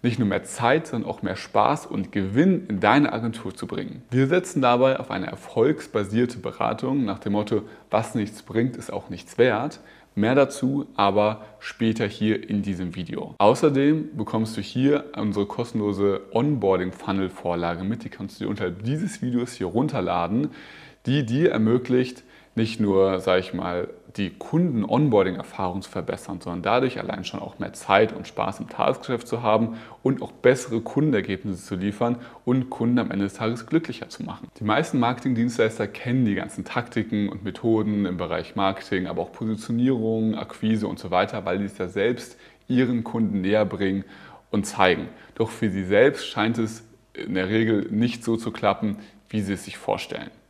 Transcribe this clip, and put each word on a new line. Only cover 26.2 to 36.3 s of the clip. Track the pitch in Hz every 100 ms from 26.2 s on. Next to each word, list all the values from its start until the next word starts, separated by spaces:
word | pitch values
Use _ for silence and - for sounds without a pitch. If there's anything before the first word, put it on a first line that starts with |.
| - 92
sondern | - 90
dadurch | 90 117 131 117
allein | 98 98
schon | 95 -
auch | - -
mehr | 95
Zeit | - - 98 110
und | - -
Spaß | - - -
im | -
Tagesgeschäft | - - 135 - 120 -
zu | 117
haben | 117 110 113 - - -
und | 127 -
auch | -
bessere | - 123 131 - 113
Kundenergebnisse | 110 - 151 117 95 95 107 90
zu | - 95
liefern | 98 101 117 120 - -
und | - 127 127
Kunden | - 117 123
am | 110
Ende | 98 98
des |
Tages | - 113 117 -
glücklicher | 160 165 127 -
zu | -
machen. | - - - -
Die |
meisten | 104 113 160 147
Marketingdienstleister | 120 120 135 117 120 117 110 - 104
kennen | - - 127
die | 117